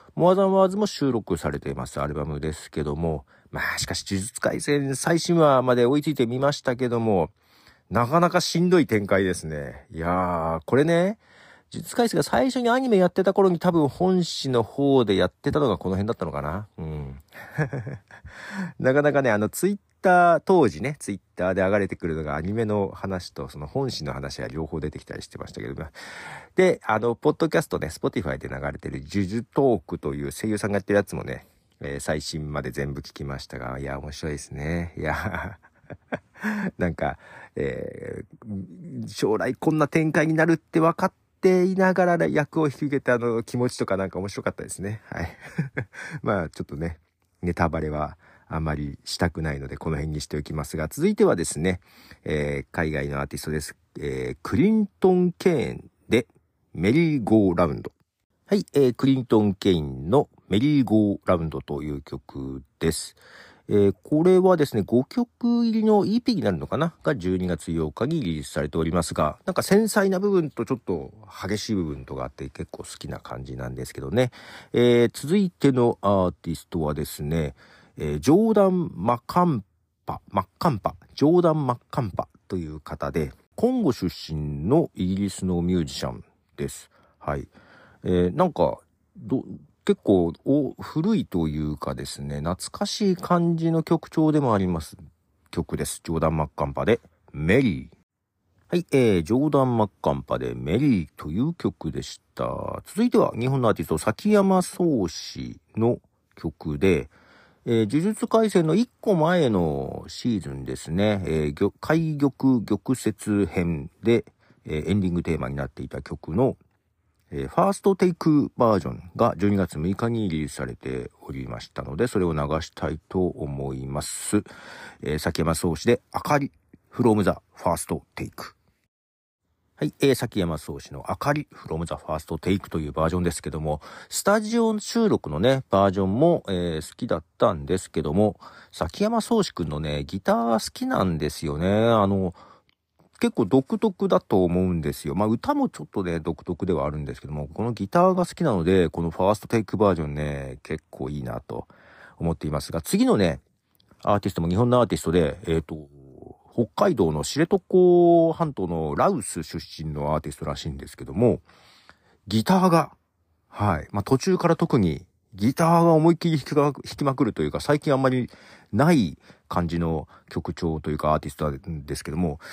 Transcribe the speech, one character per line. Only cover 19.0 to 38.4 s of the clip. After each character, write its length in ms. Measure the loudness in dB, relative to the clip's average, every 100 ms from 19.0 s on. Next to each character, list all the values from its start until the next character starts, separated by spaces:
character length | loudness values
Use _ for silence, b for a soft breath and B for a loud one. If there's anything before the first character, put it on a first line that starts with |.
な 120 | 4
か 80 | 2
ね、 100 | 2
あ 60 | 2
の、 120 | 0 0 0 0 _ _
Twitter、 380 | 4 6 6 4 4
当 220 | 6 4
時 140 | 2
ね、 160 | -8 -8
Twitter 540 | -10 -10 _ -4 -2
で 80 | 0
上 80 | 2
が 100 | 2
れ 80 | 0
て 80 | -4
く 100 | -4
る 80 | -4
の 80 |
が 120 | -4 -6
ア 60 |
ニ 100 | -4
メ 120 | -2 -2
の 260 | 0 -2
話 380 | -6 -6 -6 -8
と 160 | -12 -12
そ 100 | -12
の 100 | -8
本 220 | -4 -4
誌 140 | -6
の 100 | -8
話 280 | -8 -10 -10
が 60 | -8
両 180 | -8 -6
方 140 | -6
出 100 | -8
て 80 | -10
き 60 | -14
た 100 | -14
り 60 |
し 60 | -14
て 100 | -14
ま 100 | -14
し 60 |
た 80 | -12
け 60 | -12
ど 60 |
ね。 160 | -10 -14 B B B B B B 2
で、 260 | 4 2 0
あ 140 | 0
の、 160 | 0 0
ポ 160 | 0
ッ 40 | 2
ド 120 | 0
キ 80 | 0
ャ 40 |
ス 60 | 0
ト 120 | -4
ね、 80 | -6
Spotify 500 | -4 -4 -4 -6 -6
で 120 | -8
流 60 | -8 -8
れ 60 | -8
て 120 | -10
る 100 | -12
呪 260 | -6 -4 -2
術 180 | -4
ト 340 | -4 2 2 2
ー 40 |
ク 160 | -2 -8
と 160 | -6
い 140 | -6 -8
う 40 |
声 180 | -6 -4
優 80 | -4
さ 100 | -2
ん 40 |
が 60 | -2
や 40 |
っ 20 |
て 100 | 0
る 40 | 0
や 60 |
つ 120 | 0 -6
も 80 |
ね、 240 | -8 -10 -14 _ _ -14
え 180 | -10 -8
ー、 20 |
最 220 | -4 -4
新 300 | -4 -8 -6
ま 100 | -6
で 100 | -6
全 220 | -6 -6
部 80 | -8
聞 120 | -12
き 100 | -12
ま 160 | -10 -10
し 80 | -12
た 100 | -12
が、 220 | -10 -10
い 40 |
や、 140 | -8 -10
面 140 | -12
白 180 | -10 -8
い 40 |
で 40 | -8
す 140 | -10
ね。 420 | -10 -6 -4 -6 -6
い 40 |
や、 560 | -6 -4 -6 -6 -10 -14 _ _ -20 -20 -10
<laughs> 680 | -12 _ -8 -6 -4 -6 -4
な 120 | -4
ん 60 | -2
か、 220 | -6 -6 B B B -6
え 680 | -6 -6 -10 -12 -12 -14 -16 -18